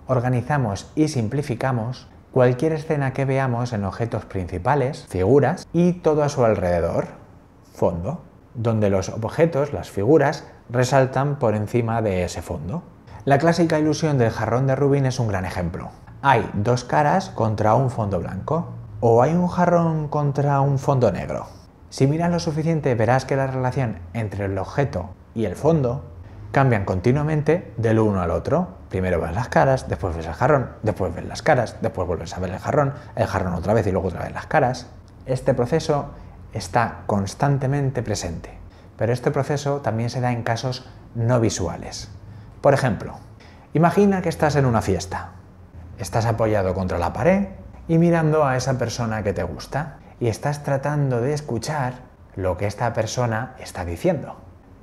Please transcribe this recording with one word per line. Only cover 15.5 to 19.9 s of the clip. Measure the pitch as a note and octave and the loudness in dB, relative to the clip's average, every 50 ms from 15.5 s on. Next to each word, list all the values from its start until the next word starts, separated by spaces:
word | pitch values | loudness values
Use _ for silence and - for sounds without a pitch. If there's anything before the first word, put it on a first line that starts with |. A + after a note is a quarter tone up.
| - F#2+ F2 E2 - - - - - - - - - - | -4 -4 -4 -4 -4 -6 -10 -12 -14 -18 -20 -20 -12 0
Hay | - C#3 C3 A2+ - - - | 2 4 4 4 2 0 -2
dos | - G2+ A#2 B2 B2 - | 0 2 2 2 0 0
caras | - D3+ D3+ D3 D3 E3 G3 G3 - | 0 2 2 4 4 4 2 0 -2
contra | - - A2+ A2 G#2 G#2 G#2 G#2+ A2 | -2 -2 0 0 0 2 4 4 4
un | B2+ C3+ B2 | 4 4 2
fondo | - - G#2+ G2+ F#2+ F2 | 0 -2 -2 -2 -2 -2
blanco, | D#2+ - - F#2+ - - D3 E3 E3+ - - - - - - - | -4 -6 -8 -8 -4 -2 -2 -2 -4 -6 -10 -14 -14 -14 -4 0
o | - A#2 A2+ A#2 | 4 6 6 6
hay | B2+ D3+ E3 | 6 4 4
un | F3+ F3+ | 2 0
jarrón | F3 - F3+ F3 E3+ F3 E3+ E3+ E3 | 0 2 2 4 4 4 4 4 2